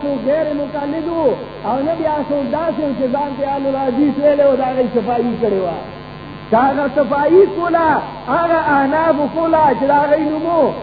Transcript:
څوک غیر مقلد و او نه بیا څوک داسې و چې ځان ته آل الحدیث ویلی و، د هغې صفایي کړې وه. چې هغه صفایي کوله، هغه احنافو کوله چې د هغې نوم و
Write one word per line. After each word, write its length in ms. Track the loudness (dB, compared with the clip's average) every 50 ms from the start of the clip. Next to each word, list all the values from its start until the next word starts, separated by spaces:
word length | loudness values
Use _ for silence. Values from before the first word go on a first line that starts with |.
څوک 260 | -4 -4 -4 -2 -2 0
غیر 180 | 0 0 0 -2 -2
مقلد 540 | -4 -4 -6 -6 -6 -6 -4 -4 -4 -4 -4
و 260 | -2 0 0 0 0 -2 -6 -10 -12 -8 -6 -4
او 80 | -2 -2
نه 160 | -2 -2 -2 -2
بیا 180 | -2 -2 -2 -2 -2 -2
څوک 240 | -2 -2 -2 -2
داسې 280 | -2 -2 -2 -2 -2 -2
و 120 | -2 -4 -2 -2
چې 120 | -2 -2
ځان 180 | 0 -2 -2 -4 -4 -4
ته 80 | -4 -4
آل 180 | -2 -2 -2
الحدیث 520 | -2 -2 -2 -2 -2 0 0 0 0 0 2
ویلی 240 | 2 2 4 4
و، 140 | 4 4 4
د 40 | 2
هغې 260 | 0 0 0 0 0 0 0
صفایي 420 | -2 0 0 0 0 0 -2 -2 -2
کړې 180 | 0 0 0 0 -2
وه. 140 | -2 -4 -6 -10 -12 -14 -16 -16 -16 -16 -16 -14 -14 -14 -14 -4 0
چې 40 | 2
هغه 340 | 2 2 2 2 0 -2 0 0
صفایي 500 | 0 0 0 0 0 2 6 6 6 6
کوله، 420 | 4 2 -2 -2 0 2 2 2 2 0 0 -2 -6 -10 -10 -6 -2
هغه 300 | -2 0 2 2 0 0 2 2
احنافو 600 | 2 2 2 2 2 2 2 2 2 2 0 -2 -2
کوله 360 | -2 0 2 4 4 4 4 2 2
چې 40 | 2
د 60 | 2
هغې 300 | 4 4 4 2 2 2
نوم 260 | 2 0 -2 -2 -2
و 260 | 0 2 2 2 2 0 -4